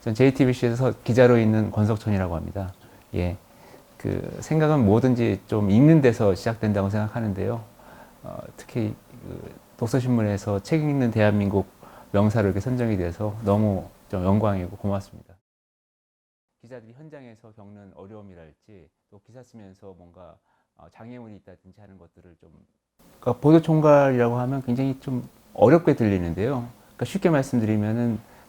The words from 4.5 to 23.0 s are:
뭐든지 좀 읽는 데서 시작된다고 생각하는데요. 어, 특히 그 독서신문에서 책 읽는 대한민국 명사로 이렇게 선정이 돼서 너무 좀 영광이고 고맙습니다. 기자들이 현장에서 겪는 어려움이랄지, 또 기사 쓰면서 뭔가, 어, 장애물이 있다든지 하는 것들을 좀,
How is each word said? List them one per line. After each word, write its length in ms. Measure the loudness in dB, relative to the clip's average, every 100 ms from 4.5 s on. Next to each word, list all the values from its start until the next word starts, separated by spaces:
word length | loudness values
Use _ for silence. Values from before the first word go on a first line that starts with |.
| 0 2 2 4
뭐든지 560 | 4 2 0 0 -2 -4
좀 220 | -2 2
읽는 300 | 4 6 6
데서 340 | 4 2 0 0
시작된다고 540 | -4 -4 -2 0 0
생각하는데요. 720 | -2 -4 -4 -6 -6 -6 -8 -10 _ -20 -20 -20 _
어, 140 | -16 -16 -16 -20
특히 380 | -12 -6 -6 -8 _ -20
그 300 | -16 -16 -16 -20 _ -10
독서신문에서 840 | -4 -2 0 0 0 -2 -4 -6
책 180 | -2 -2
읽는 300 | -2 -2 -2
대한민국 560 | 2 2 2 0 0 -4 _ -20 -20 -4
명사로 360 | 0 2 2 0
이렇게 120 | -2
선정이 380 | -4 -4 -2 -2
돼서 380 | -4 -6 -8 -6 -2
너무 400 | 2 2 -2 -6 _ _
좀 140 | -4 0
영광이고 520 | 0 0 -2 -6 -8
고맙습니다. 580 | -6 -6 -8 -20 -20 -20 _ _ _ _ _ _ _ _ _ _ _ _
기자들이 320 | -20 -20 -20
현장에서 580 | -20 -20 -20 -20 -20 -20
겪는 380 | -20 -20 -20 -20 -20
어려움이랄지, 960 | -20 -20 -20 -20 -20 _ _ -20 -20 _ _
또 100 | -20 _
기사 160 | -20
쓰면서 500 | -20 -20 -20 -20 -20 -20
뭔가, 380 | -20 -20 -20 -20 _ _ _ _
어, 100 | -20
장애물이 420 | _ -20 -20 -20 -20
있다든지 420 | -20 -20 -20 _
하는 180 | -20 -20
것들을 380 | -20 _ -20 _
좀, 80 | -20 _ _ _ _ _